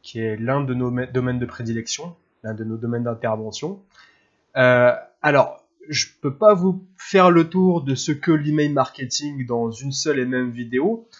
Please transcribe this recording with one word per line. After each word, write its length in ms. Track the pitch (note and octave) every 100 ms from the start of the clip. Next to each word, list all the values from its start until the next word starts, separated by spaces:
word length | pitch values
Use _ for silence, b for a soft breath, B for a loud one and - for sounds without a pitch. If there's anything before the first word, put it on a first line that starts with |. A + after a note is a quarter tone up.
qui 200 | - A#2
est 160 | A2 G#2+
l'un 240 | A#2 C#3
de 120 | C3+
nos 180 | B2 B2
ma-, 160 | B2 B2+
domaines 320 | B2+ B2+ B2
de 60 | B2
prédilection, 680 | - A2+ A2+ A2 - E3 E3+ _ _
l'un 120 | A2
de 100 | A2
nos 140 | A2 A2+
domaines 260 | A#2 A#2+
d'intervention. 800 | A#2+ A2+ A#2 A2 A2 G#2 D3+ G3 _ b b b b b _ C#3
Euh, 380 | B2+ B2 B2 - - _
alors, 440 | D3 C#3+ B2 - _ _ -
je 180 | D3+ - _
peux 120 | C#3+
pas 200 | C3+ G#3+
vous 320 | G3+ F#3 F#3 - _
faire 360 | - G3 F3+
le 180 | E3+ E3
tour 320 | F3+ F#3 E3+
de 140 | C3+ C3
ce 180 | -
que 180 | D3 E3+
l'email 380 | D#3 D3 D3+ D3
marketing 760 | C#3+ B2+ - C3 - D3 C#3 B2
dans 240 | A#2 A#2
une 220 | G#2+ C#3
seule 280 | C#3 D#3 C#3
et 60 | B2
même 260 | B2+ B2+
vidéo, 580 | A#2+ A#2+ B2 E3 A3+ A3+ b